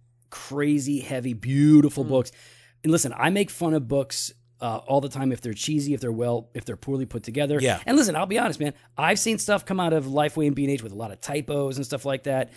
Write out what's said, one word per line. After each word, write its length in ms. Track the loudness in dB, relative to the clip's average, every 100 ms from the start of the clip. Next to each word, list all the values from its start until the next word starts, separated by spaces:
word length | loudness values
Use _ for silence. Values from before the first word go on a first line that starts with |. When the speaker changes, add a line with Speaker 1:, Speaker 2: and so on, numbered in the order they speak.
| _ _ _
Speaker 1:
crazy 720 | -18 -8 -2 0 2 0 -4
heavy, 340 | -4 -4 -4
beautiful 720 | -4 0 4 8 10 8 4 0
Speaker 2:
Mm. 40 |
Speaker 1:
books. 220 | 2 0 -6 -20 -20 _ _
And 80 | 0
listen, 220 | 0 0 0
I 120 | 0
make 200 | 2 0
fun 240 | -2 0
of 140 | 0 0
books, 460 | -2 -2 -6 -10 -12 _ -8
uh, 160 | -6 -4 0
all 140 | 0
the 80 | 0
time 220 | -2 -2
if 100 | -2
they're 120 | -6
cheesy, 400 | -6 -2 -2 -2
if 80 | -2
they're 100 | -4
well, 380 | -2 0 -2 -4
if 120 | -12 -10
they're 100 | -10
poorly 280 | -6 -4 -4
put 180 | -8
together. 360 | -6 -4 0 2
Speaker 2:
Yeah. 180 | 2 0 2
Speaker 1:
And 120 | 2
listen, 180 | 2 0
I'll 100 | -2
be 120 | -2
honest, 220 | -2 -2
man. 140 | -6 -6 _ -2
I've 220 | 0 2
seen 180 | 0 -2
stuff 280 | 0 -2 0
come 140 | -2
out 140 | 2
of 120 | 2 2
Lifeway 420 | 0 0 2 0
and 80 | 0
B 80 | 0
and 60 |
H 100 | -2
with 80 | -4
a 40 | -10
lot 160 | -12
of 100 | -10
typos 560 | -6 -6 -4 -2 -2 -4
and 80 | -6
stuff 200 | -6 -4
like 180 | -4
that. 280 | -2 -2 -2